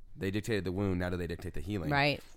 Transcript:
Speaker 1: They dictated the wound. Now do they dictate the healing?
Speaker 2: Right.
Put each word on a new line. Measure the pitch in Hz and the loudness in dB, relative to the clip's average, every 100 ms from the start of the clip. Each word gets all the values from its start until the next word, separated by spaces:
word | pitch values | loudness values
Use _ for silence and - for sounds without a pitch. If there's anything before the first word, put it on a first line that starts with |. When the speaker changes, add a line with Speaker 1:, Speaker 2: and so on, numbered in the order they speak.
| - - | -12 -4
Speaker 1:
They | 95 | -2
dictated | 104 104 104 | 0 0 0
the | 92 | 2
wound. | 90 101 90 | 2 2 2
Now | 90 | 0
do | 90 | 0
they | 85 | -2
dictate | 82 85 | -4 -4
the | - | -4
healing? | 92 104 82 | -2 0 2
Speaker 2:
Right. | 143 147 139 - | 4 4 2 -4